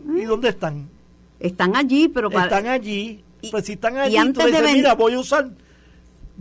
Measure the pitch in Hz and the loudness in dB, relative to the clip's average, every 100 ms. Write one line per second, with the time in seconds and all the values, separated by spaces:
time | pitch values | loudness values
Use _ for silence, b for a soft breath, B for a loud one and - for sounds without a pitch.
0 | 294 330 226 220 247 - 165 147 143 - | -4 -4 -2 0 0 -2 -8 -8 -14 -20
1 | _ - - _ 175 185 180 240 269 269 | _ -20 -20 _ -6 0 0 2 2 2
2 | 320 285 214 196 180 196 226 262 214 202 | 2 2 -2 0 2 0 0 -4 -4 -6
3 | 220 208 - - 220 214 202 208 226 262 | -6 -12 -20 -18 -8 -6 -6 -6 -4 -2
4 | 277 220 247 254 - 311 294 269 269 226 | 0 2 2 2 2 4 4 4 4 4
5 | 226 254 262 294 262 - B B B B | 2 0 0 -2 -2 -10 B B B B
6 | B B - - | B B -20 -8